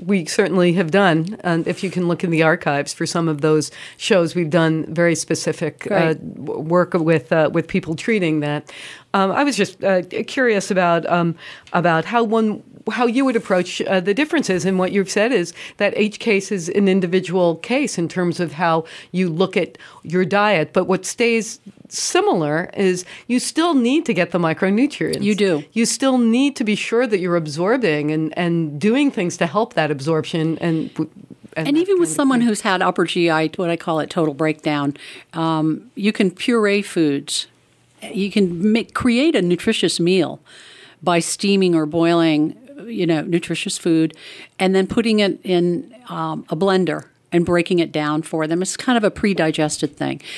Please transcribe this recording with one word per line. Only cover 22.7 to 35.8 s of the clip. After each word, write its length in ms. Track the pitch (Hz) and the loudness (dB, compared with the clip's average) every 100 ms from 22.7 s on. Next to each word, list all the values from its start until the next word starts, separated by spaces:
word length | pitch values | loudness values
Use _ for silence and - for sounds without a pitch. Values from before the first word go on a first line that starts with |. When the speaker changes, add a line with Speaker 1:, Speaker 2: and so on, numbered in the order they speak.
| - | 0
Speaker 1:
is 300 | 190 180 180 - - | 0 0 -6 -14 -4
you 120 | 247 | -2
still 340 | - - 339 | 0 0 2
need 320 | 285 233 294 330 | 4 4 2 2
to 80 | |
get 180 | 180 170 | 0 0
the 60 | 180 | 0
micronutrients. 840 | 170 160 190 202 285 - 160 160 | 0 0 0 2 0 0 -4 -2
Speaker 2:
You 100 | 202 | 0
do. 300 | 208 196 156 143 | 2 2 0 -2
Speaker 1:
You 140 | 214 226 | -2 -2
still 320 | - 269 254 | 0 2 2
need 400 | 233 233 277 269 | 4 2 2 0
to 80 | 214 | -2
be 100 | 208 | -2
sure 320 | - 226 254 | 0 0 0
that 120 | 202 | 0
you're 180 | 180 175 | 0 0
absorbing 760 | 156 147 180 269 214 147 147 | -2 -2 0 2 2 0 0
and, 260 | 156 160 - | -2 -2 -2
and 420 | 175 170 160 143 | 0 0 -2 0
doing 300 | 202 254 285 | 2 2 2
things 260 | - 175 - | 0 -4 -2
to 100 | 170 | -2
help 280 | 208 226 - | 0 -2 0
that 140 | 151 | -2
absorption. 680 | 147 139 160 - 175 160 160 | -2 -2 -2 -2 -2 -2 -2
And, 360 | 170 160 - | -2 -2 -4
w-, 160 | - 156 - - - - - | -6 -8 -10 -20 -20 -12 -6
and 140 | 160 | 0
Speaker 2:
And 80 | 294 | 2
Speaker 1:
that 40 | |
Speaker 2:
even 140 | 370 381 | 2 2
with 80 | 330 | 2
Speaker 1:
kind 20 | |
of 40 | - | 2
Speaker 2:
someone 240 | 277 254 | 2 4
Speaker 1:
thing. 100 | 233 | 2
Speaker 2:
who's 120 | 208 | 2
had 200 | 214 185 | 0 2
upper 240 | 180 180 170 | 2 0 0
G 260 | 185 170 | 2 2
I, 160 | 160 160 160 | 2 0 -2
what 140 | 175 | -2
I 80 | 170 | -2
call 240 | - 160 | -2 -2
it 80 | 147 | -2
total 240 | - 156 | -2 -2
breakdown, 640 | 139 156 156 156 147 143 147 - - - | 0 -2 -2 -2 -2 -2 -6 -12 -20 -12
um, 560 | 165 165 160 156 156 | -4 -2 0 0 -2